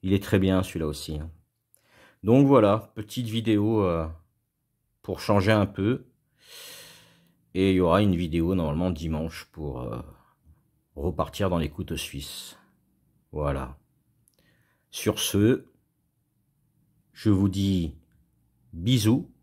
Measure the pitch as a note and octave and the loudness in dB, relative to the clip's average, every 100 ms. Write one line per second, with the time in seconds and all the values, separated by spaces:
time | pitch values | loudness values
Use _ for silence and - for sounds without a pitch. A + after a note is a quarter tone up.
0 | F#2+ G2 - G2+ F#2+ F#2 F#2 F2 D#2 D2+ | 2 0 2 2 4 2 0 -4 -6 -6
1 | - D2+ D#2+ - _ _ _ _ _ _ | -8 -10 -10 -16 _ _ _ _ _ _
2 | - _ F#2+ B2 C#3 C#3 G#2+ G#2 - - | -20 _ 2 6 8 8 6 4 -2 -12
3 | G#2 - A#2 A2+ A2 G#2+ G#2 A2 F#2+ E2 | -10 -6 -4 -4 0 2 2 2 2 0
4 | D#2+ D#2+ _ _ _ _ _ _ _ _ | -4 -10 _ _ _ _ _ _ _ _
5 | - F#2 - G#2 F#2+ A2 G2+ G2+ G2 C3 | -10 -10 0 2 4 2 2 0 -2 -2
6 | - _ _ _ _ - - - - - | -6 _ _ _ _ -20 -20 -20 -20 -20
7 | _ _ _ _ _ F#2 F#2+ F#2 F2 F2+ | _ _ _ _ _ 0 2 4 4 4
8 | G#2 F2 F2 E2 E2 F#2+ D#2+ D2+ F2+ E2+ | 4 2 0 0 0 0 -2 -2 -2 -4
9 | D#2+ D#2 E2 - - - D2+ B1 B1 A#1+ | -6 -4 -6 -10 -18 -12 -10 -8 -10 -10
10 | - - _ _ _ _ _ _ _ - | -14 -20 _ _ _ _ _ _ _ -8
11 | D2+ E2+ D#2 - G2 F2 D2+ - - C#2 | -6 -4 -6 -2 -2 0 -2 -6 -8 -8
12 | - C#2+ C#2+ - - - _ _ _ _ | -8 -12 -12 -14 -16 -20 _ _ _ _
13 | _ _ _ D2+ C#2+ C2+ C2 C2+ _ _ | _ _ _ -6 -4 -4 -8 -14 _ _
14 | _ _ _ _ _ _ _ _ _ - | _ _ _ _ _ _ _ _ _ -6
15 | - - - G2 G#2+ C3 - _ _ _ | -4 -2 -2 2 2 2 -4 _ _ _
16 | _ _ _ _ _ _ _ _ _ _ | _ _ _ _ _ _ _ _ _ _
17 | _ - A2 G2 G2+ F#2+ G2 F#2+ E2 C#2 | _ -6 0 2 2 0 0 0 -2 -8
18 | _ _ _ _ _ _ _ E2 F2+ B2+ | _ _ _ _ _ _ _ -8 0 2
19 | G#2+ C3 F3+ _ | 2 0 -2 _